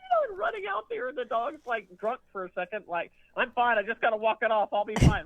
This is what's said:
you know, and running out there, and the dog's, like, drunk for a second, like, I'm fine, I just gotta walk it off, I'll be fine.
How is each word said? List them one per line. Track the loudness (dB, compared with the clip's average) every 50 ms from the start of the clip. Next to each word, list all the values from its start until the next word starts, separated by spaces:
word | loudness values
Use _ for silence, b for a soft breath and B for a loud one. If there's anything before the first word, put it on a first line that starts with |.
you | 0 2
know, | 2 2 2 0
and | -2 -4
running | -4 -4 -4 -4 -6 -4
out | -4 -6 -6 _
there, | -8 -6 -6
and | -6 -6
the | -6 -6
dog's, | -4 -2 -2 -2 -4 -6 -10 _
like, | -6 -6 -6 -6 _ -18
drunk | -6 -4 -4 -4 -4 _ _
for | _ -10 -10
a | -8 _
second, | -6 -6 -6 -6 -12 -10
like, | -4 -4 -4 -4 -4 b b b b b
I'm | -2 -2 -2
fine, | 2 2 2 4 4
I | 2 2
just | -2 -4 0
gotta | 0 0 0
walk | 2 2 2 2 2
it | 2 2
off, | 2 2 2 2 0
I'll | -2 -2
be | 0 2
fine. | 6 6 6 6 6 -2